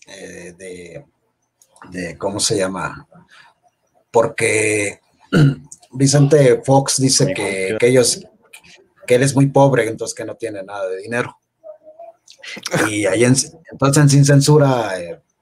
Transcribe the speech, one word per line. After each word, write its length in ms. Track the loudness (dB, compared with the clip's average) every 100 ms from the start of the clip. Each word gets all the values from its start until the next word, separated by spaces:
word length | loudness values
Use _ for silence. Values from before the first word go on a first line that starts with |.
| -20
eh, 460 | -20 -18 -18 -20 -18
de, 480 | -16 -16 -16 -20 -20 _ _ _ _ _ _ _ -16
de, 260 | -12 -12 -8
¿cómo 220 | -8 -4
se 180 | -4 -2
llama? 500 | -4 -6 -10 -12 -20 -20 _ _ _ _ _ _ _ _ _
Porque 880 | 0 0 -2 -2 0 -2 -2 -4 -10 _ _ -2
<clears throat> 600 | 2 2 0 -12 -20 _
Vicente 680 | -2 2 4 4 6 4 4
Fox 360 | 2 0 2 0
dice 320 | 0 2 0
que, 420 | -2 -6 -4 -4 0
que 80 | 2
ellos, 380 | 4 2 -2 -10 _ _ -20 _ -20 _ _ 0
que 80 | 2
él 80 |
es 120 | 2 2
muy 120 | 2
pobre, 400 | 4 4 2 -2
entonces 280 | -6 -10 -10
que 100 | -12
no 100 | -10
tiene 280 | -12 -12
nada 240 | -14 -10 -8
de 80 | -8
dinero. 360 | -8 -6 -8 -12 _ _ -20 -20 -20 -20 -20 _ _ _ -18 -16 -6 -4 -4
Y 160 | -2 -2
ahí 180 | 0
en, 120 | 2 2 -2 -12 -20
entonces 320 | -4 0 4
en 60 | 4
Sin 160 | 4 6
Censura, 720 | 4 6 4 4 0 -2 -6
eh, 220 | -10 -16 _ _